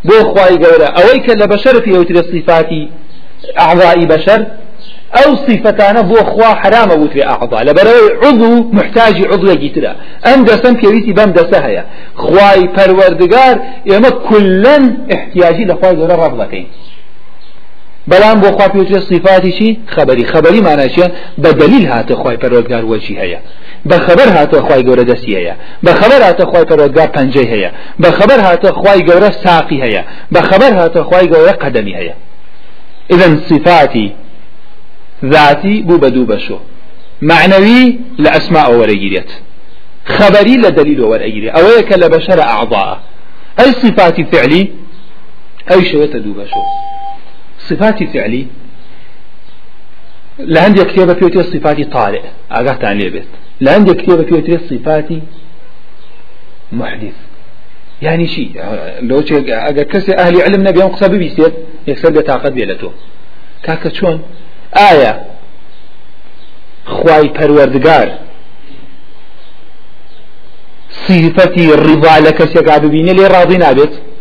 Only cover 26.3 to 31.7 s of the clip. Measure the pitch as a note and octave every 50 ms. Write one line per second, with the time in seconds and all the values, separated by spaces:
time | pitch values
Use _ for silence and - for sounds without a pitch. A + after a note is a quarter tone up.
26.3 | E3+ - F#3 - - F3 D#3+ - E3 D3 D3 C#3 C3+ D#3+ D#3+ - - D3 C3+ C3
27.3 | B2 C#3 B2+ A2+ A#2 G#2 F#2+ F2 - - - - - - - F3 - - G3+ G#3+
28.3 | C#4 B3+ G3+ F#3 F3 - - G3 D#3 - - G3 G3+ F#3 E3+ D#3 F3 F3+ G3+ G#3
29.3 | - - - F#3 E3+ D#3+ D#3 - D#3 C3+ C3 A#2 G#2 F#2 - - - - - -
30.3 | - F3 D#3+ D3+ - G3 B3+ C#4 A3 F#3 E3+ E3 E3 E3+ D3 - F3 F#3 F#3 E3
31.3 | E3 D#3+ D#3+ F3+ G3 - D#3 C#3